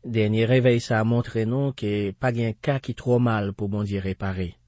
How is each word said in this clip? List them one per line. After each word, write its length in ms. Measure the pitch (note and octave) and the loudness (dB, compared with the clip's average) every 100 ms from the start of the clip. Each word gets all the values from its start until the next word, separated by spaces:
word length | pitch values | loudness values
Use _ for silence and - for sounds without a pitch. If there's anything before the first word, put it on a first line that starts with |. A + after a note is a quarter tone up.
denye 440 | B2+ A2 G#2+ A2 A2+ | -2 0 2 2 4
revèy 340 | B2+ B2 A#2+ | 4 4 2
sa 200 | - A2+ | 2 0
montre 420 | A2 A#2 - A#2 A2 | 2 2 0 -2 -2
nou 280 | B2+ C#3 C3 | 0 -2 -2
ke 340 | G#2 G#2 G2+ G2 | -2 -2 -2 -2
pa 140 | C3 | -2
gen 200 | A#2 A#2 G#2+ | 0 -2 -2
ka 160 | - C3+ | -2 -4
ki 120 | - - | -4 -6
twò 200 | - B2 | 0 2
mal 300 | A#2+ A2 G2+ | 4 2 -2
pou 160 | G2 G#2 | -4 -4
Bondye 320 | G#2 G2+ G2 | -2 -2 -2
repare. 520 | F#2+ F#2+ G2 F#2 F2 - | -4 -4 -4 -4 -6 -8